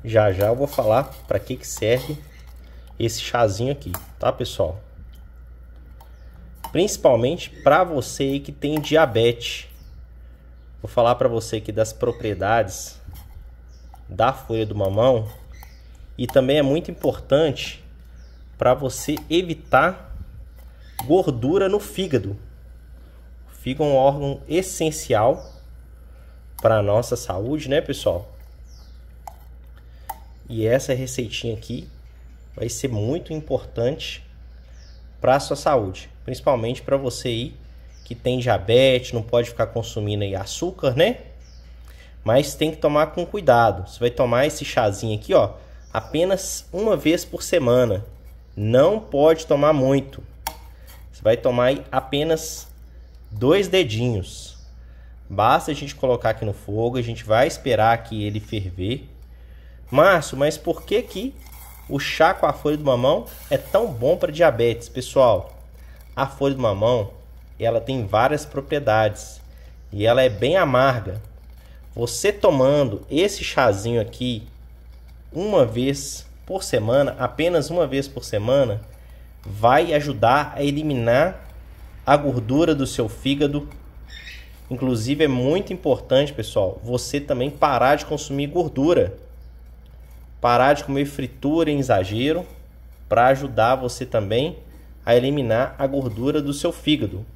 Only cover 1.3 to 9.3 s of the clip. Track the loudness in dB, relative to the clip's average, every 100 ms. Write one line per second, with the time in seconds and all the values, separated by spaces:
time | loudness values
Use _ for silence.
1.3 | -4 -4 -10 -10 -4 0 0 -2 -10 -12
2.3 | -20 -20 -20 -20 -20 -20 -6 -4 -4 -4
3.3 | 2 2 2 -4 -4 -8 -12 -14 -4 -4
4.3 | -2 -8 -2 -2 -4 -16 -20 -20 -20 -20
5.3 | -20 -20 -20 -20 -20 -20 -20 -20 -20 -20
6.3 | -20 -20 -18 -6 0 0 4 4 4 2
7.3 | -2 -10 0 4 4 2 -2 -6 -4 -2
8.3 | -2 -6 -6 -4 -4 2 4 4 4 2